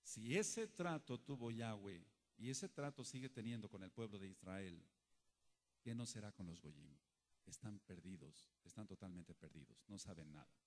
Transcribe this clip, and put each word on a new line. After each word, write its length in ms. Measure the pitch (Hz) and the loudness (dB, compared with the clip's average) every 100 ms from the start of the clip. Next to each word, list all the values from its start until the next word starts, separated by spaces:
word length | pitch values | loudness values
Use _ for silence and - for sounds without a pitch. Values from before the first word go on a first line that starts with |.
Si 320 | - - 113 170 | -4 0 6 8
ese 320 | 208 - 220 | 8 4 2
trato 500 | - 175 156 - 123 | 4 6 6 2 0
tuvo 320 | - 139 117 | 2 2 2
Yahweh 540 | 113 117 104 98 87 - _ _ - | 4 2 2 -2 -4 -10 _ _ -4
y 120 | 117 | 0
ese 180 | 131 196 | 2 0
trato 340 | - 143 139 | 2 0 0
sigue 260 | 120 127 131 | -4 -2 -2
teniendo 400 | - 113 117 104 | 0 2 2 0
con 140 | 98 | -4
el 80 | 92 | -4
pueblo 280 | - 113 101 | -2 -2 0
de 100 | 95 | -4
Israel, 520 | 95 92 95 95 85 - _ _ - _ _ - _ _ _ | -6 -2 0 0 -4 -10 _ _ -20 _ _ -20 _ _ _
¿qué 120 | 117 | 0
no 120 | 117 117 | 0 2
será 260 | 110 104 | 0 -4
con 140 | - 90 | -2 -4
los 140 | 85 | -4
goyim? 340 | 76 71 73 71 _ _ _ _ - | -8 -10 -14 -16 _ _ _ _ -12
Están 340 | - 113 101 | -6 -4 -4
perdidos, 680 | - 90 87 90 69 - - _ | -6 -6 -4 -6 -8 -14 -20 _
están 220 | - 110 104 | -10 -8 -6
totalmente 480 | 95 95 90 82 | -4 -4 -6 -8
perdidos, 500 | - 78 78 69 - - | -10 -10 -12 -12 -16 -8
no 100 | 92 | -6
saben 340 | 92 85 76 | -4 -6 -8
nada. 160 | 76 67 - | -10 -14 -20